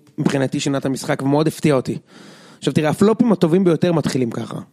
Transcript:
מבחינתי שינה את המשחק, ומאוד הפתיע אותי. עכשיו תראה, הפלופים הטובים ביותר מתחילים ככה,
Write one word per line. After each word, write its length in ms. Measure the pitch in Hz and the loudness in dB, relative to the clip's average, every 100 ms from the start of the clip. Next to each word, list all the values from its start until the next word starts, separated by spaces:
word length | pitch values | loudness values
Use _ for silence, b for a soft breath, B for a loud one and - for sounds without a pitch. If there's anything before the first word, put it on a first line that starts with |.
| _ - | _ -4
מבחינתי 420 | 143 139 131 147 | -2 0 -2 -2
שינה 180 | 143 139 | -4 -2
את 80 | 139 | -4
המשחק, 360 | 127 - 139 | -4 -4 -4
ומאוד 240 | 135 143 156 | 0 0 0
הפתיע 280 | - 160 | 0 0
אותי. 240 | 135 - 113 B B B B B B | 0 0 -8 B B B B B B
עכשיו 160 | - | -4
תראה, 160 | 139 151 | 0 0
הפלופים 420 | 165 202 220 233 | 2 4 4 2
הטובים 320 | 190 170 175 | 2 2 2
ביותר 280 | 185 156 180 | 2 2 2
מתחילים 380 | 165 - 131 120 | 0 0 -2 -2
ככה, 280 | 120 110 - - | -4 -8 -10 -14